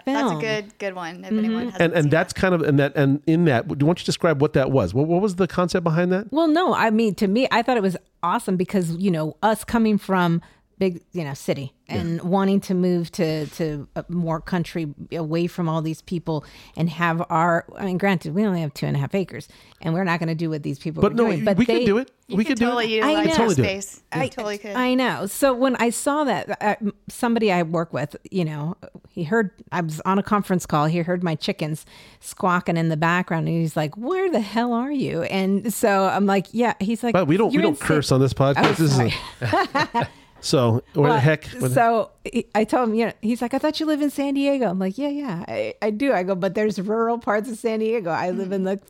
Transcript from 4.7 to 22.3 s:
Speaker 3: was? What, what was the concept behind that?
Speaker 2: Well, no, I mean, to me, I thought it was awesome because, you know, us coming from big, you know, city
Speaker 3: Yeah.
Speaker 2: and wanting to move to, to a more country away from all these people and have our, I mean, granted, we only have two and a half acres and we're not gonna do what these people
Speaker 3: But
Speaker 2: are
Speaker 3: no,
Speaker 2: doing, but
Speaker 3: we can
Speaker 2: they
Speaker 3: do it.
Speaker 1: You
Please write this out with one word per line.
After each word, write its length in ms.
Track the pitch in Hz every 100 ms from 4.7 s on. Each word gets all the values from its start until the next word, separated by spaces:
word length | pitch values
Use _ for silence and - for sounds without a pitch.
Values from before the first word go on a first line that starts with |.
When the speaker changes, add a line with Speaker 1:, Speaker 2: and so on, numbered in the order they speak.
Speaker 3:
was? 220 | 135 92
What, 140 | 107 151
what 140 | 170
was 160 | 208 180
the 100 | 185
concept 360 | - 180 185 170
behind 260 | 160 180
that? 200 | 185 214
Speaker 2:
Well, 160 | 285 330
no, 240 | 302 370 220
I 140 | 226
mean, 240 | 220 226 180
to 120 | 196
me, 200 | 208 262
I 120 | 208
thought 140 | 233 247
it 60 |
was 120 | 196 170 _ _
awesome 360 | 170 214 - 185
because, 340 | 180 196 170 165
you 120 | 196
know, 280 | 165 156 -
us 220 | 208 220
coming 340 | - 233 220 202
from 440 | - 190 175 170 - _ _ -
big, 220 | 190 170 -
you 140 | 180 151
know, 80 |
city 400 | 139 - 143 143 - -
Speaker 3:
Yeah. 80 | -
Speaker 2:
and 240 | 170 165
wanting 400 | 175 196 196 196
to 120 | -
move 380 | 185 180 175 165
to, 360 | - 160 156 147
to 380 | - 165 147 - -
a 80 | -
more 320 | 175 165 160
country 480 | - 180 165 180 156 139 -
away 340 | 160 156 165 175
from 200 | - 170
all 140 | 160
these 200 | 156 156
people 440 | - 175 165 156 - - - -
and 120 | 160
have 320 | 156 170 165 170
our, 360 | 160 170 170 - -
I 80 | 190
mean, 120 | 180
granted, 360 | 196 180 160
we 120 | 165 214
only 160 | 180
have 120 | 156
two 120 | - 143
and 100 | 143
a 40 |
half 140 | 139
acres 360 | 202 175 120 - - - -
and 120 | 165
we're 120 | 165 190
not 160 | 170
gonna 140 | 165 160
do 140 | 165
what 140 | 156
these 160 | 147 139
people 220 | 165 156
Speaker 3:
But 100 | 202
Speaker 2:
are 40 | 220
Speaker 3:
no, 100 | 233
Speaker 2:
doing, 180 | 175
but 140 | 175 190
Speaker 3:
we 80 | 240
can 100 | 233
Speaker 2:
they 60 | 240
Speaker 3:
do 120 | 202
it. 140 | 262 _
Speaker 1:
You 80 | -